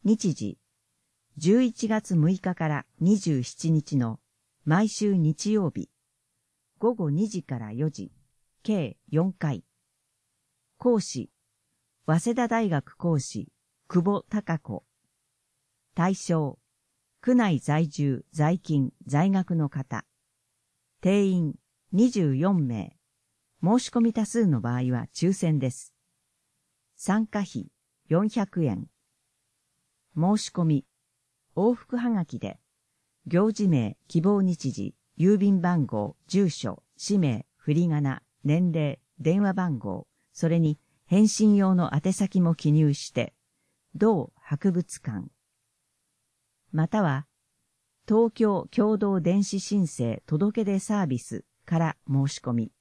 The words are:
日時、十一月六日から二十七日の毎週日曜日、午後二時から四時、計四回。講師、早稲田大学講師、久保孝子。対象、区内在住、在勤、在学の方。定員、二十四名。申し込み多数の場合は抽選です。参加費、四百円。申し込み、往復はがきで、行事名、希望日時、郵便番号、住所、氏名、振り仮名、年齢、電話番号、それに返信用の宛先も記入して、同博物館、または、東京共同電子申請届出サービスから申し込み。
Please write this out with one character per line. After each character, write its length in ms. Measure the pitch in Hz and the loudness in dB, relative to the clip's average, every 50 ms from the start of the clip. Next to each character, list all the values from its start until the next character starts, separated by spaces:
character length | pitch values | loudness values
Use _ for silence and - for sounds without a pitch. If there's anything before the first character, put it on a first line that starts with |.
| _ | _
日 320 | 202 220 220 - 196 139 | 2 2 2 2 -4 -4
時、 240 | - 110 101 - _ _ _ _ _ _ _ _ _ _ _ _ _ _ _ _ | -2 -6 -10 -10 _ _ _ _ _ _ _ _ _ _ _ _ _ _ _ _
十 260 | 147 156 165 202 240 254 | -4 2 2 4 4 4
一 240 | 247 220 - - | 0 -2 -4 -4
月 300 | 214 220 214 - - 190 | -2 -2 -4 -2 0 0
六 140 | 165 147 165 | 2 2 2
日 100 | 190 180 | 2 0
か 280 | - 185 180 - 165 156 | -2 -6 -6 -4 -4 -4
ら 160 | 151 139 - _ _ _ | -4 -4 -6 _ _ _
二 180 | 165 175 208 | 2 2 2
十 280 | 208 196 170 151 131 123 | 2 2 -2 -2 -2 -2
七 260 | - - - - 160 | -6 -10 -6 -2 0
日 260 | 160 156 143 - - | 0 0 0 0 -2
の 220 | 139 120 113 113 - _ _ _ _ _ _ _ _ _ | -2 -2 -2 -4 -10 _ _ _ _ _ _ _ _ _
毎 240 | - 151 180 214 214 | 0 2 2 2 0
週 260 | - - 208 208 202 | -2 -2 -2 0 2
日 380 | 180 160 151 156 - - 202 214 | 2 2 2 0 -2 -2 -2 0
曜 180 | 214 190 151 | 0 0 -2
日、 180 | - - 82 _ _ _ _ _ _ _ _ _ _ _ _ _ _ _ _ _ _ _ | -4 -6 -12 _ _ _ _ _ _ _ _ _ _ _ _ _ _ _ _ _ _ _
午 160 | - 220 247 | -2 -2 0
後 160 | 220 180 151 | 0 -2 -2
二 180 | 143 160 208 214 | 0 0 -2 -2
時 160 | 208 185 156 | -4 -8 -8
か 160 | - 135 120 | -8 -10 -10
ら 120 | 110 107 107 | -8 -10 -6
四 180 | 120 151 156 | -4 -4 -4
時、 200 | - - 95 - _ _ _ _ _ _ _ _ _ _ _ | -4 -8 -14 -16 _ _ _ _ _ _ _ _ _ _ _
計 340 | - 214 196 156 113 - _ _ _ | -4 -2 -2 -2 -6 -8 _ _ _
四 240 | - 151 170 190 185 | 0 0 0 0 -2
回。 320 | _ - 151 131 90 - _ _ _ _ _ _ _ _ _ _ _ _ _ _ _ _ _ _ _ _ _ _ _ | _ -4 -4 -4 -6 -8 _ _ _ _ _ _ _ _ _ _ _ _ _ _ _ _ _ _ _ _ _ _ _
講 200 | - 254 240 214 | 0 2 2 2
師、 320 | 175 - - 131 110 - _ _ _ _ _ _ _ _ _ _ _ _ _ _ _ | 0 -4 -8 -10 -10 -12 _ _ _ _ _ _ _ _ _ _ _ _ _ _ _
早 100 | - 156 | 0 0
稲 180 | 165 - 233 240 | 0 0 0 -2
田 140 | 233 240 233 | 0 0 0
大 200 | 233 226 226 202 | 0 0 0 0
学 280 | 165 143 - - - | 0 -2 -4 -6 -16
講 220 | _ - 175 165 147 | _ -2 0 0 0
師、 320 | 127 - - 107 - - _ _ _ _ _ _ _ | -2 -4 -10 -12 -12 -12 _ _ _ _ _ _ _
久 160 | _ - 175 165 | _ 0 0 2
保 220 | 190 202 196 - _ | 2 -2 -2 -4 _
孝 300 | - 208 - - 165 156 | -6 -6 -4 -4 -6 -6
子。 260 | _ - 107 87 _ _ _ _ _ _ _ _ _ _ _ _ _ _ _ _ _ _ _ _ _ _ _ | _ -10 -12 -12 _ _ _ _ _ _ _ _ _ _ _ _ _ _ _ _ _ _ _ _ _ _ _
対 200 | - 165 185 196 | -2 0 0 0
象、 440 | 190 - - 180 160 151 139 - _ _ _ _ _ _ _ _ _ _ _ _ _ - | -2 -2 -2 0 0 0 -2 -6 _ _ _ _ _ _ _ _ _ _ _ _ _ 0
区 120 | - 254 | 2 4
内 240 | 247 233 202 165 127 | 4 4 4 2 0
在 300 | - - 147 151 165 151 | 0 0 0 0 0 -2
住、 360 | - - 147 143 135 - - _ | -2 -2 -2 -2 -2 -4 -6 _
在 280 | _ 156 147 151 175 180 | _ 0 0 2 2 -2
勤、 340 | _ - 156 147 135 123 - _ - | _ -2 0 0 0 0 -4 _ -10
在 240 | - 131 147 170 196 | -2 0 2 2 2
学 260 | 196 190 180 - 175 | 2 0 0 -2 -2
の 120 | 165 156 139 | -2 -2 -2
方。 360 | - 139 131 _ - 107 - _ _ _ _ _ _ _ _ _ _ _ _ _ _ _ _ _ _ _ | -4 -8 -10 _ -8 -10 -10 _ _ _ _ _ _ _ _ _ _ _ _ _ _ _ _ _ _ _
定 260 | - 175 196 202 202 | -2 0 2 2 2
員、 280 | 196 185 180 165 151 139 - _ _ _ _ _ _ - | 2 2 0 0 -2 -4 -8 _ _ _ _ _ _ 2
二 180 | 180 233 254 | 2 2 2
十 260 | 240 208 175 147 135 | 2 2 0 0 2
四 300 | 131 160 190 202 175 147 | 2 2 2 2 2 0
名。 300 | 127 120 110 - - _ _ _ _ _ _ _ _ _ _ _ _ _ _ - | 0 -2 -6 -8 -10 _ _ _ _ _ _ _ _ _ _ _ _ _ _ 0
申 180 | 170 214 254 | 2 2 2
し 80 | - - | 0 -2
込 120 | - 240 | -2 0
み 120 | 233 226 220 | 0 0 0
多 120 | 233 220 | -2 -4
数 220 | - - 233 226 | -2 0 0 2
の 140 | 190 147 117 | 2 2 0
場 160 | 98 120 120 | 0 -2 -2
合 160 | 123 127 127 127 | -2 -2 -2 -2
は 160 | 120 113 - _ | -4 -4 -8 _
抽 200 | - 160 180 196 | -2 -2 -2 0
選 260 | - - 165 156 143 | 0 0 0 0 0
で 120 | 131 127 | -2 -4
す。 240 | 123 - - - _ _ _ _ _ _ _ _ _ _ _ _ _ _ _ _ _ _ _ _ _ | -6 -8 -16 -20 _ _ _ _ _ _ _ _ _ _ _ _ _ _ _ _ _ _ _ _ _
参 320 | _ - - 185 214 226 | _ -4 -2 0 0 0
加 140 | 214 - 208 | -2 -4 -6
費、 320 | 202 - - 117 95 - _ _ _ _ _ _ _ _ | -6 -4 -8 -10 -10 -10 _ _ _ _ _ _ _ _
四 200 | 151 170 208 214 | 0 0 0 0
百 360 | - 240 196 - - 175 165 | -2 -2 -4 -4 -2 -2 -2
円。 220 | 139 101 90 - - _ _ _ _ _ _ _ _ _ _ _ _ _ _ _ _ _ _ _ _ _ _ _ _ _ | -2 -2 -4 -8 -12 _ _ _ _ _ _ _ _ _ _ _ _ _ _ _ _ _ _ _ _ _ _ _ _ _
申 220 | 151 160 185 208 | -2 0 2 2
し 140 | 214 - - | 0 0 -4
込 140 | _ - 175 | _ -2 2
み、 220 | 160 151 139 - _ _ _ _ _ _ _ _ _ _ _ _ _ _ | 2 2 0 0 _ _ _ _ _ _ _ _ _ _ _ _ _ _
往 180 | - 185 226 247 | 0 0 0 0
復 220 | - - _ - | 0 -6 _ -6
は 140 | 247 233 247 | -4 -2 -2
が 160 | 233 202 170 | -2 -2 -2
き 120 | - - 117 | -4 -6 -10
で、 220 | - 101 - _ _ _ _ _ _ _ _ _ _ _ _ _ _ | -10 -10 -12 _ _ _ _ _ _ _ _ _ _ _ _ _ _
行 240 | - - 170 202 220 | -2 0 2 2 2
事 160 | 214 - 208 | 0 0 0
名、 300 | 190 165 135 113 101 - _ _ _ | 2 2 2 0 -2 -6 _ _ _
希 120 | - 170 | -4 0
望 220 | 160 196 208 202 196 | 2 2 2 2 2
日 280 | 185 175 - - 139 | 0 -2 -2 -4 -6
時、 240 | 113 - 98 98 - _ _ _ _ - | -6 -6 -10 -10 -12 _ _ _ _ 0
郵 200 | 156 185 214 202 | 2 4 4 4
便 240 | 190 202 196 185 170 | 4 2 2 2 2
番 240 | 180 175 170 139 | 2 2 2 0
号、 300 | 110 - 107 104 - - _ _ _ | 0 -2 -4 -4 -4 -8 _ _ _
住 220 | - 190 202 175 | 0 0 2 2
所、 320 | 147 - - 113 90 - _ _ _ | 0 -4 -8 -8 -8 -10 _ _ _
氏 220 | _ - - 202 202 | _ -6 -2 0 2
名、 280 | 175 143 117 107 - _ _ | 2 2 0 -2 -6 _ _
振 180 | _ _ - 143 | _ _ 0 0
り 140 | 160 175 170 | 2 2 2
仮 140 | 156 147 143 | 0 0 0
名、 200 | 135 131 - _ _ _ _ _ | -2 -4 -6 _ _ _ _ _
年 260 | 131 143 170 185 175 | 0 2 2 2 0
齢、 300 | 160 165 151 143 135 - _ _ _ _ | 0 0 -2 -2 -4 -8 _ _ _ _
電 240 | 147 156 165 196 208 | 0 0 2 2 2
話 120 | 196 190 | 0 0
番 240 | 190 180 175 147 117 | 0 -2 -2 -2 -4
号、 280 | - 104 92 101 - _ _ _ _ _ _ | -6 -8 -8 -8 -12 _ _ _ _ _ _
そ 160 | - - 165 | -2 0 2
れ 120 | 165 170 | 2 4
に 180 | 165 156 147 - _ _ _ _ _ | 2 2 0 -2 _ _ _ _ _
返 200 | _ 175 196 214 | _ 4 4 4
信 300 | 214 - - 214 214 208 | 4 4 4 4 4 6
用 180 | 202 196 190 190 | 6 4 4 4
の 180 | 180 170 - - | 2 2 2 0
宛 180 | 147 - 185 185 | -2 0 0 -2
先 300 | - 202 190 - 190 180 | -2 -2 -2 2 2 2
も 120 | 165 165 | 2 2
記 160 | - - 151 | 2 2 2
入 220 | 147 156 156 147 143 | 4 4 4 4 2
し 180 | - - - | -2 -6 -8
て、 240 | _ 127 113 - _ _ _ _ _ _ _ _ _ _ _ _ _ | _ -6 -6 -6 _ _ _ _ _ _ _ _ _ _ _ _ _
同 380 | - 208 220 226 170 123 - _ | 2 2 2 4 2 0 -6 _
博 340 | _ _ - 151 143 - 196 | _ _ -6 -6 0 0 0
物 300 | 175 175 - _ - - | 0 0 -4 _ -10 -12
館、 280 | _ - 110 98 - - _ _ _ _ _ _ _ _ _ _ _ _ _ _ _ _ _ _ _ _ _ _ _ _ _ _ _ _ - | _ -8 -8 -8 -10 -12 _ _ _ _ _ _ _ _ _ _ _ _ _ _ _ _ _ _ _ _ _ _ _ _ _ _ _ _ -2
ま 160 | 156 160 170 | -2 -2 0
た 120 | - 214 202 | 0 0 0
は、 240 | 160 135 131 147 _ _ _ _ _ _ _ _ _ _ _ _ _ _ _ _ | 0 0 -2 -6 _ _ _ _ _ _ _ _ _ _ _ _ _ _ _ _
東 240 | - 208 220 233 226 | 0 2 4 4 2
京 380 | - - 220 214 202 180 - - | 2 0 0 2 2 0 -4 -4
共 280 | - - 202 214 220 202 | 0 0 2 2 2 2
同 240 | 214 202 196 190 156 | 0 0 0 0 2
電 200 | 170 180 202 202 | 2 2 2 2
子 180 | - - 196 | 0 -2 -6
申 260 | - - 202 208 185 | -4 -2 0 0 0
請 360 | 147 - - 127 117 110 - _ | 0 -2 -4 -4 -4 -4 -6 _
届 380 | - 151 156 196 208 214 - 220 | -4 -2 0 0 0 0 -2 -2
出 140 | 190 202 190 | 0 -2 -2
サ 260 | - - 220 208 190 | -2 -2 -2 0 0
ー 20 | |
ビ 120 | 151 127 120 | 0 -2 -4
ス 280 | - - - 104 - _ _ _ _ | -6 -8 -12 -12 -12 _ _ _ _
か 140 | - 170 165 | -2 0 0
ら 180 | 165 160 - _ _ | 0 0 -2 _ _
申 220 | - 135 135 135 139 | -2 0 0 0 0
し 100 | - - | -2 -6
込 120 | - 127 120 | -6 -4 -2
み。 200 | 117 113 107 _ _ | -2 -2 -4 _ _